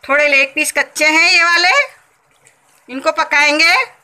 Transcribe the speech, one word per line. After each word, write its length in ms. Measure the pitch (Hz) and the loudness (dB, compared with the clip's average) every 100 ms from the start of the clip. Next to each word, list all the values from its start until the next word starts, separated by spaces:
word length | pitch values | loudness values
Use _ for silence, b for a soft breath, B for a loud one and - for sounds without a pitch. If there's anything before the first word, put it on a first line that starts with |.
थोड़े 240 | - 277 294 | -2 0 2
लेग 260 | 277 269 - | 0 0 -2
पीस 160 | 294 | -4
कच्चे 360 | - 277 - 302 | -4 -6 -2 0
हैं 240 | 320 339 | 2 2
ये 120 | 359 | 2
वाले, 260 | 339 339 359 554 539 - _ _ _ _ _ _ _ _ _ | 2 2 2 0 -2 -8 _ _ _ _ _ _ _ _ _
इनको 220 | 254 311 | -6 -6
पकाएंगे 600 | 320 302 294 294 302 330 381 494 - | -4 -2 0 0 2 2 0 -2 -10